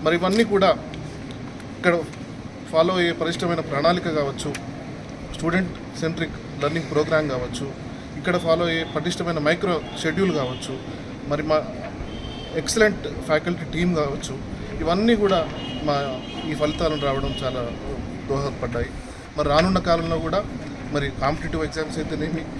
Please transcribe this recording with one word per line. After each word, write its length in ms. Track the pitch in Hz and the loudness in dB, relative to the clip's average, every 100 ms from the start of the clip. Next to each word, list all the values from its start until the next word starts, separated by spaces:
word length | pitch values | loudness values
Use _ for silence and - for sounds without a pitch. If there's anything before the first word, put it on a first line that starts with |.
మరి 100 | 156 170 | 4 4
ఇవన్నీ 240 | 185 208 233 | 4 4 4
కూడా 160 | 202 190 131 - - - - - - - - - - | 6 6 4 -2 -10 -10 -10 -10 -10 -10 -10 -12 0
ఇక్కడ 160 | 185 170 147 - - - - - - | 2 2 0 -8 -10 -10 -12 -12 0
ఫాలో 220 | 160 170 185 | 4 4 4
అయ్యే 120 | 175 170 | 2 2
పటిష్టమైన 420 | 165 170 180 170 147 | -2 0 0 0 0
ప్రణాళిక 380 | 143 160 180 170 156 | 2 4 4 2 0
కావచ్చు, 320 | 139 131 151 139 - - - - - - - - | 0 -2 -4 -6 -8 -10 -10 -12 -12 -12 -10 -2
స్టూడెంట్ 380 | 160 175 180 - - - | 0 2 0 -4 -10 -4
సెంట్రిక్ 340 | 165 160 165 - - - | -2 -2 -4 -4 -10 -2
లెర్నింగ్ 280 | 143 165 147 | 0 0 0
ప్రోగ్రామ్ 340 | 151 156 156 151 | 0 4 2 2
కావచ్చు, 340 | 127 123 120 - - - - - 151 | -2 -4 -4 -6 -8 -10 -12 -10 -4
ఇక్కడ 160 | 143 175 | 0 0
ఫాలో 200 | 165 160 175 | 4 4 4
అయ్యే 120 | 165 160 | 2 0
పటిష్టమైన 440 | 156 165 175 170 165 147 | -2 -2 -2 -2 2 2
మైక్రో 280 | 170 196 165 139 - | 2 2 0 0 -2
షెడ్యూల్ 300 | 165 165 196 151 | 0 2 2 2
కావచ్చు, 340 | 127 123 - 135 - - - - 139 | 0 -4 -6 -8 -8 -10 -10 -10 -2
మరి 120 | 147 151 | -2 4
మా 80 | 156 113 - - - - - - - - 165 | 2 2 -8 -8 -8 -8 -8 -8 -8 -6 -4
ఎక్సలెంట్ 440 | 143 226 214 196 - - - | 0 4 4 4 -6 -6 0
ఫ్యాకల్టీ 380 | 156 165 170 165 | 0 2 -4 -4
టీమ్ 180 | 156 175 170 | 0 2 2
కావచ్చు, 320 | 147 139 - 135 - - - 147 | 0 -2 -6 -8 -8 -8 -8 -2
ఇవన్నీ 320 | 160 180 226 226 | 2 4 6 6
కూడా 160 | 202 185 147 - - - 151 | 6 4 2 -4 -6 -4 0
మా 80 | 143 139 127 120 - 156 | 0 0 -4 -6 -6 -4
ఈ 40 | 147 | 0
ఫలితాలను 420 | 151 147 165 151 139 | 0 2 0 2 0
రావడం 240 | 139 139 135 | 0 0 -2
చాలా 220 | 135 127 117 113 - 139 - - - | -2 -2 -4 -6 -6 -6 -6 -8 -2
దోహదపడ్డాయి. 600 | 139 139 - 123 120 120 - - - - - | 0 0 -2 -2 -2 -2 -4 -10 -12 -10 0
మరి 100 | 147 | 4
రానున్న 280 | 147 180 185 175 | 6 6 4 4
కాలంలో 280 | 170 165 165 160 | 4 4 0 2
కూడా 120 | 180 208 - 147 - - | 0 0 -6 -8 -10 -2
మరి 140 | 143 143 - | -2 -2 0
కాంపిటీటివ్ 440 | 131 156 - 160 151 | 0 0 -2 -2 -2
ఎగ్జామ్స్ 300 | 160 151 160 | -2 -4 -2
అయితేనేమి 420 | 147 147 156 165 - | -4 -2 -2 -2 -4